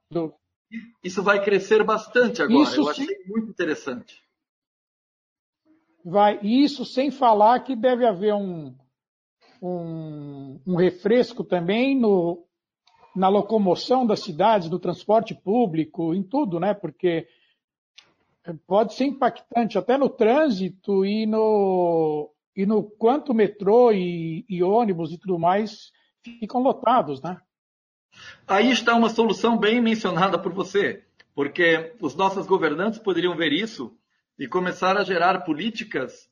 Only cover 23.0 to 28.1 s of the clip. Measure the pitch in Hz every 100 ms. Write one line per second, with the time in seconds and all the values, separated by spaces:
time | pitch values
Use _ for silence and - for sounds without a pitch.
23 | 226 285 294 226 202 - 190 233 247 202
24 | 180 170 165 160 - 180 180 220 226 165
25 | 160 170 190 175 165 202 220 - - _
26 | _ _ - - 208 247 262 - 220 247
27 | 156 131 160 185 _ _ _ _ _ _
28 | _